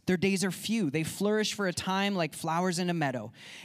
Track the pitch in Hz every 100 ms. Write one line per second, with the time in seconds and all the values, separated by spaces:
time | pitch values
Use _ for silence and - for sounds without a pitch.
0 | - 185 196 196 190 165 - 226 165 147
1 | 160 - 202 214 208 - 196 165 - 190
2 | 202 196 156 - 160 165 185 175 180 170
3 | 143 123 110 - - -